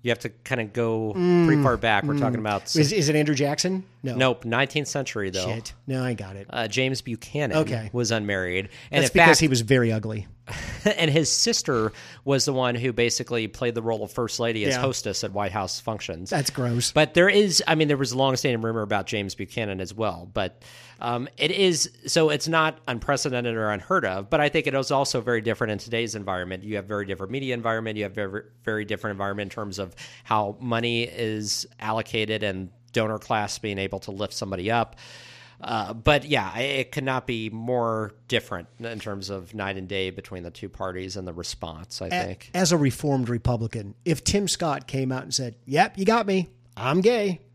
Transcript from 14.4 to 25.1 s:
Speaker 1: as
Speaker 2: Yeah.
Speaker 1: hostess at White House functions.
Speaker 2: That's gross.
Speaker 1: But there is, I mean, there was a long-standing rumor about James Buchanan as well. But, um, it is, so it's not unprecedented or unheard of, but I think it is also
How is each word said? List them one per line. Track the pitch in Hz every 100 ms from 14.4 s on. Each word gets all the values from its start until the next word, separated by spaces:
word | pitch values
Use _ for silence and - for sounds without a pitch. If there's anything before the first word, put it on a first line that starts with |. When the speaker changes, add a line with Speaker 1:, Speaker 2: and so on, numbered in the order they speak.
| 117 110
Speaker 1:
as | 101
Speaker 2:
Yeah. | 127
Speaker 1:
hostess | 131 123 107 92
at | 104
White | 98 101
House | 104 92 -
functions. | - 107 - 82 92
Speaker 2:
That's | - -
gross. | - 123 120 -
Speaker 1:
But | 151 151
there | 175 190
is, | 202 208 151 -
I |
mean, | 160 151
there | 139
was | 131
a | 127
long-standing | 135 127 139 117
rumor | 113 113
about | 104 104 92
James | 107 98
Buchanan | - 98 - 104 95
as | 90
well. | 101 110 85 92
But, | 107 92 - - - - -
um, | 120 120 139 -
it | 151
is, | 180 190 156 - -
so | 135 170 156
it's | 147 160
not | 165 156 156 -
unprecedented | 120 - 139 151 123 120
or | 113 107
unheard | 104 - 185
of, | 107 95 101
but | 156
I | 147
think | 160 151
it |
is | 135 131
also | 139 139